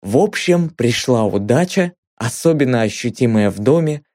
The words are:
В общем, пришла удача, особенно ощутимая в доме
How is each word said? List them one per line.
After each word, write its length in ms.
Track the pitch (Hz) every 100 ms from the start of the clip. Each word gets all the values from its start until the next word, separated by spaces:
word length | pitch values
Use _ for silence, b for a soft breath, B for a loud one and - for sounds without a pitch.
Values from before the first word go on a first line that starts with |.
В 160 | - 117
общем, 540 | 202 - - 175 165
пришла 540 | - 120 120 - 123
удача, 680 | 107 101 101 123 180 - 175 - _ _
особенно 680 | 120 - 170 156 139 123
ощутимая 680 | 110 - 123 - 123 110 104
в 80 | 95
доме 440 | 107 160 160 147 _